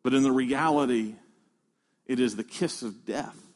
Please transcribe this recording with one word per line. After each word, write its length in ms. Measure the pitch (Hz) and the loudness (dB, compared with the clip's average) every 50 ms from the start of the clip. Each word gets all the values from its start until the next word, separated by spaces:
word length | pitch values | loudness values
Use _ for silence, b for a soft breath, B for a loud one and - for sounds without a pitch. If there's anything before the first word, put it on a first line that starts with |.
But 120 | _ 131 131 | _ 2 4
in 100 | 135 135 | 4 4
the 80 | 135 | 4
reality, 840 | 127 131 131 123 135 135 156 160 147 147 139 123 123 113 110 107 107 - - _ _ _ _ _ _ _ _ _ _ _ _ _ _ _ _ | 4 2 2 0 0 0 2 2 2 2 2 2 2 0 0 -4 -8 -14 -20 _ _ _ _ _ _ _ _ _ _ _ _ _ _ _ _
it 160 | - 131 123 | -4 0 0
is 160 | 127 120 104 | 0 0 0
the 60 | 104 113 | -4 -10
kiss 380 | - - - 113 107 - - 123 | -10 -6 -4 -4 -4 -4 -6 -10
of 220 | 110 95 - - | -10 -10 -10 -10
death. 300 | - 104 139 131 - - - - - _ | -6 -6 -6 -6 -8 -14 -20 -20 -20 _